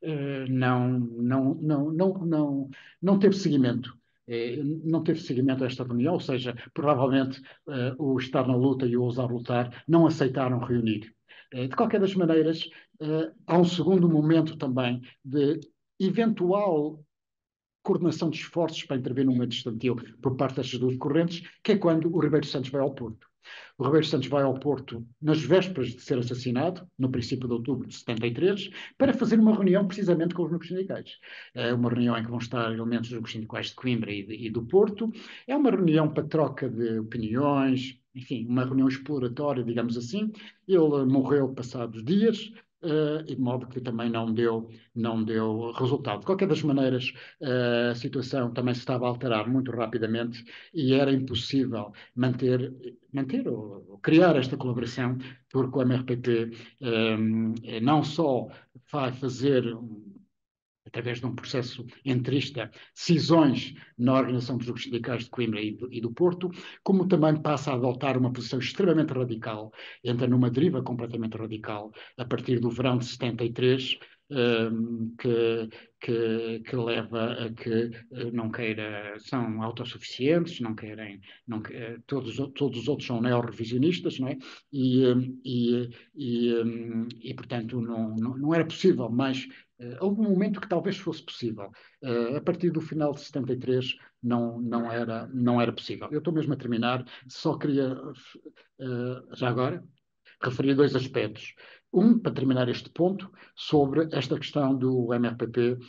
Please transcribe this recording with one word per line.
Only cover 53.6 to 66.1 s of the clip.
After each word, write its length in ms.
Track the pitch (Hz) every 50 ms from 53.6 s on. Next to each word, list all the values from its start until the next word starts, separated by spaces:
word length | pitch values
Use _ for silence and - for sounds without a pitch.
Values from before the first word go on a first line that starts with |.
| 107 104 98 95 - 92
ou 80 | 101 -
criar 380 | - 143 151 165 180 175 151
esta 200 | 135 127 127 127 127
colaboração, 600 | 127 127 120 127 120 120 - 135 123 123 127 127 - - - - _ _
porque 260 | - 135 127 131 127
o 60 | 139
M 140 | 127 127 127
R 80 | 127 127
P 140 | - 123 120
P, 340 | 123 127 117 113 117 117 113 - - - - _
ehm, 760 | 131 120 117 110 113 113 110 107 110 110 110 113 113 110 110 113 123 - 113 113
não 220 | 113 139 156 151 -
só 440 | - - - 165 143 131 113 - - - - - _ _ - _ _
vai 200 | - 147 131 127
fazer, 520 | 127 - 139 127 110 110 127 143 139 127 113 117 113 113 120 113 104 101 104 - - - - _ _ _ _ _ _ _ _ _ _ _ _
através 340 | - - 120 120 123 120 120
de 60 | -
um 100 | 120 113
processo 500 | 117 - - - 127 120 - - - 123 - - - _
entreista, 640 | - 127 123 123 127 127 143 127 - - 117 107 - - - - - _
decisões 800 | - - - 170 147 117 - 165 165 151 135 113 - - - - - - - _ -
na 160 | 120 131 131
organização 420 | 135 123 113 127 123 120 127 127
dos 120 | 120 120 123
grupos 160 | 117 - -
sindicais 400 | - 117 117 117 131 120 110 -
de 40 | -
Coimbra 320 | - - 120 110 104 104
e 100 | 107 107
do, 220 | 107 - 123 - 131
e 60 | 117
do 120 | 110 117